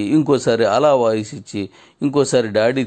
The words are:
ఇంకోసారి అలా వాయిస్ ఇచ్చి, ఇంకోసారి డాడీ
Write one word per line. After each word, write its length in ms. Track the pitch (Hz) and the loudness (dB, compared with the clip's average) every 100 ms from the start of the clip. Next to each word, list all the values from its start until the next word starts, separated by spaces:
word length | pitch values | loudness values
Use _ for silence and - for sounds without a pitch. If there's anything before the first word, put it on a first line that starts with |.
| 104 156 | 0 0
ఇంకోసారి 480 | 139 131 135 113 107 | 2 0 0 0 2
అలా 240 | 113 147 | 2 2
వాయిస్ 380 | 135 117 110 107 | 2 2 -2 -6
ఇచ్చి, 280 | - - 104 95 - - _ | -12 -12 -10 -10 -12 -20 _
ఇంకోసారి 460 | 143 143 131 127 113 | -2 0 0 0 0
డాడీ 340 | 104 113 135 | 0 0 0